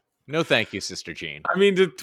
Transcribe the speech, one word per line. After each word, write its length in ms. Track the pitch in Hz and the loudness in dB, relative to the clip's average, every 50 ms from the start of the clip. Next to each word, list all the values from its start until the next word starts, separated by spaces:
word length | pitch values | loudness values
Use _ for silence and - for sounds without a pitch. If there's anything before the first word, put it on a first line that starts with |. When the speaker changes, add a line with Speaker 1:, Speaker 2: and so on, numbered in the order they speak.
| _ _ _ _ _ - | _ _ _ _ _ -6
Speaker 1:
No, 160 | 139 160 160 | -4 -4 0
thank 280 | - 143 117 110 - - | 0 0 0 0 -2 -6
you, 60 | 98 | -8
Sister 320 | - - 92 - - - 80 | -8 -10 -10 -12 -12 -12 -12
Jean. 280 | - - 78 73 73 76 - - | -10 -10 -10 -10 -8 -4 -2 2
Speaker 2:
I 40 | 185 | 4
mean, 180 | 202 202 196 | 4 4 6
to, 120 | 180 190 180 - - | 6 4 2 2 -4